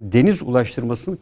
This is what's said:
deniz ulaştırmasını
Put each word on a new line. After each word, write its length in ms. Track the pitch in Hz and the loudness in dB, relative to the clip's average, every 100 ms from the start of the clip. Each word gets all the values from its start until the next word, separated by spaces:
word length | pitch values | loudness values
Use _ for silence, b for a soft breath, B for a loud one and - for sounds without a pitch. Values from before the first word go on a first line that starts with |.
deniz 420 | 107 113 170 202 | 0 4 4 2
ulaştırmasını 720 | 151 123 113 - 117 117 - 180 | 0 0 0 -4 -6 -6 -6 -8